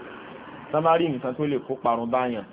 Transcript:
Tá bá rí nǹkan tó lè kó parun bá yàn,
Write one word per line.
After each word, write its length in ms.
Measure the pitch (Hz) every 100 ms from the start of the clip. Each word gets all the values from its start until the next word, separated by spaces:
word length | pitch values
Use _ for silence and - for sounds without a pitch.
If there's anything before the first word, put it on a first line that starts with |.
| - - - - - - -
Tá 80 | 156
bá 160 | 160 165
rí 100 | 170
nǹkan 260 | 127 127
tó 100 | 127 151
lè 120 | 131
kó 160 | - 131
parun 280 | 117 117 117
bá 160 | 127 127
yàn, 160 | 113 98